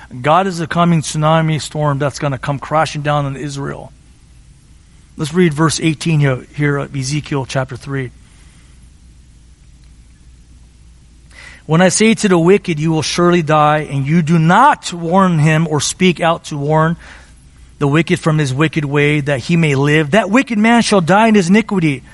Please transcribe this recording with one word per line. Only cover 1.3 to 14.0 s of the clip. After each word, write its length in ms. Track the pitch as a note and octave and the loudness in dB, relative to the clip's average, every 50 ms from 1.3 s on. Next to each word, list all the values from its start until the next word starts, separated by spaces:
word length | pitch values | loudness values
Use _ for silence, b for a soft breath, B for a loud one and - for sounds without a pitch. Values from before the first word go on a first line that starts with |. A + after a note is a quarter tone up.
| D#3+ D#3+ D#3+ D#3+ D#3 C#3+ | 2 2 2 0 -2 -4
storm 380 | - - - D#3 D3+ D3 C#3 C3+ | -6 -6 -6 -4 -2 -2 -2 -2
that's 200 | D3 C#3 - - | -4 -4 -4 -4
gonna 180 | - C#3+ C3+ A#2+ | -6 -6 -6 -6
come 220 | - - C#3 B2 | -6 -6 -8 -8
crashing 420 | - - D3+ D#3 D#3+ D3 - D3+ | -6 -4 -2 -2 -2 -2 -4 -6
down 240 | C#3+ D3 D3 D3 C#3+ | -4 -2 -2 -2 -2
on 100 | C#3 C3+ | -4 -6
Israel. 560 | C3 B2+ D3 C#3 C#3 C#3 D3 C#3+ - - - - - - - - - - - - - - - - - _ - - - - - - - - - - - | -8 -10 -10 -10 -10 -10 -10 -10 -12 -14 -18 -20 -20 -20 -20 -20 -20 -20 -20 -20 -20 -20 -20 -20 -20 _ -20 -20 -20 -20 -20 -20 -20 -20 -18 -12 -10
Let's 160 | D#3 C#3+ D#3 | -8 -4 0
read 200 | F#3 F3+ E3 C#3+ | 0 2 2 2
verse 260 | C#3+ D#3+ D#3 - - | 0 -2 -2 -2 -2
eighteen 400 | - E3 D3+ - - E3+ D#3+ D3 | -2 -4 -4 -2 -2 -2 0 0
here, 260 | C#3+ C#3 C3 B2 - - - | 2 0 0 -4 -6 -12 -8
here 220 | - D3 D3 C#3+ C#3+ | -4 -2 -2 -2 -4
of 180 | C#3 C3+ C3+ | -6 -8 -8
Ezekiel 500 | C#3 C3 C3 D3 D3 - - D3+ C#3 B2+ | -8 -8 -6 -6 -6 -6 -6 -6 -6 -6
chapter 300 | - - C3+ C3 - B2+ | -6 -6 -6 -6 -6 -10
three. 360 | A2 - C#3 C#3 C3+ C3 A#2 - - b b b b b b b b b b b b b - - - - - - - - - - - - - - - - - - - - - - - - - - - - - - - - - - - - - - - - - - - - - - - - - B B B B B B B | -14 -12 -10 -8 -8 -8 -10 -12 -18 b b b b b b b b b b b b b -20 -20 -20 -20 -20 -20 -20 -20 -20 -20 -20 -20 -20 -20 -20 -20 -20 -20 -20 -20 -20 -20 -20 -20 -20 -20 -20 -20 -20 -20 -20 -20 -20 -20 -20 -20 -20 -20 -20 -20 -20 -20 -20 -20 -20 -20 -20 -20 -20 B B B B B B B
"When 160 | - D#3 E3 | 0 2 4
I 80 | F#3 F3+ | 4 4
say 240 | - - G#3+ A3+ A3 | 2 2 2 2 2
to 160 | - - G#3+ | 2 2 2
the 80 | F#3 E3+ | 2 4
wicked, 420 | E3 F3 G3 G3+ - - E3 D3 | 4 4 4 2 2 -2 -4 -2
'You 120 | D3+ E3 | -2 -2
will 100 | D#3+ D#3 | -2 -2
surely 400 | C3+ - - - F3 F3 F3 F3+ | -4 -4 -2 0 2 2 2 2
die,' 460 | E3 D3 D#3 D3+ D3 D3+ D3+ D#3 D3+ - | 2 2 2 2 4 2 2 0 -2 -4
and 160 | D3 C#3 | -6 -6